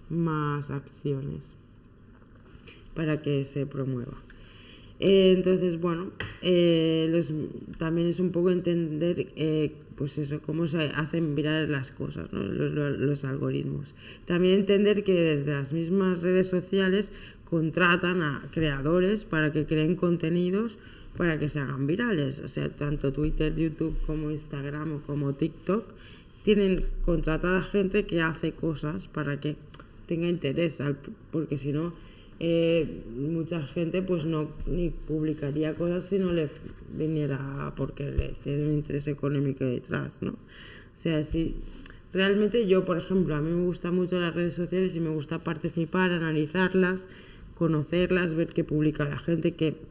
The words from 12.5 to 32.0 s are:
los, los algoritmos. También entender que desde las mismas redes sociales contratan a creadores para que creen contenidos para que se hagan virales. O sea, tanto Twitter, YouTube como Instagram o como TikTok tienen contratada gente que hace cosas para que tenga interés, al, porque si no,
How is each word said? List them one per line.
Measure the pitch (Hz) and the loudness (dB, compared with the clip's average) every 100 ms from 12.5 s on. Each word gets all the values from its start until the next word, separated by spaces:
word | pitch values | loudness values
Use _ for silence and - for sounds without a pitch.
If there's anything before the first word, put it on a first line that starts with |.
| 123 147 | -2 -2
los, | 151 143 - | 0 -2 0
los | 135 143 135 | 0 0 -4
algoritmos. | 135 131 139 139 143 143 - - - - | -4 -2 -2 -4 -6 -10 -16 -20 -12 -2
También | 175 180 196 | 2 4 4
entender | 196 202 208 202 | 6 4 6 4
que | 202 175 | 4 4
desde | 165 147 143 | 4 2 0
las | 143 135 | -2 -2
mismas | 165 165 196 185 175 | -2 0 2 2 2
redes | 175 185 185 | 2 2 4
sociales | 180 180 196 185 196 202 - - - - | 0 0 2 4 2 0 -10 -16 -18 -2
contratan | 170 160 170 175 175 180 185 | 0 0 4 4 4 2 0
a | 151 117 143 | 0 -2 -6
creadores | 165 156 139 143 180 185 214 - | 0 0 0 2 4 4 0 0
para | 160 151 | 2 2
que | 156 143 | 2 0
creen | 156 156 180 | 2 2 2
contenidos | 175 170 160 175 180 196 226 - - - - - | 2 2 2 2 2 0 -2 -8 -18 -18 -12 -2
para | 165 151 | 0 2
que | 147 | -2
se | 147 | -2
hagan | 135 135 139 | -4 -2 0
virales. | 190 240 170 135 - | 0 0 0 0 -4
O | - | -8
sea, | 147 143 | -4 -4
tanto | - 147 147 139 | -4 -2 0 0
Twitter, | 143 151 151 156 160 | 0 0 2 0 0
YouTube | 160 151 160 151 - | -2 -2 -2 -2 -2
como | 156 151 | -2 -4
Instagram | 151 - 147 139 147 160 | -6 -8 -8 -6 -6 -6
o | 147 | -6
como | 147 143 139 | -4 -2 -2
TikTok | 139 160 - - 208 - - - - - - | 0 -2 -2 -2 -2 -2 -16 -20 -20 -20 -2
tienen | 208 208 190 180 - - - | 4 4 4 2 0 0 2
contratada | 160 147 156 175 185 | 2 2 0 2 0
gente | - 202 185 208 202 | 2 0 2 0 0
que | 170 | 0
hace | 160 151 160 | 0 0 -4
cosas | - 160 147 151 185 - | -2 -4 -2 -4 -6 -6
para | 151 143 143 | -4 -4 -2
que | 147 147 - - - - - | -4 -6 -12 -18 -18 -20 -6
tenga | 165 175 | -2 0
interés, | 170 139 135 170 - | 0 0 0 0 0
al, | 143 143 - - - | -4 -4 -8 -16 -6
porque | 160 143 143 | -4 -2 -4
si | 143 | -2
no, | 147 170 170 | -2 -2 -6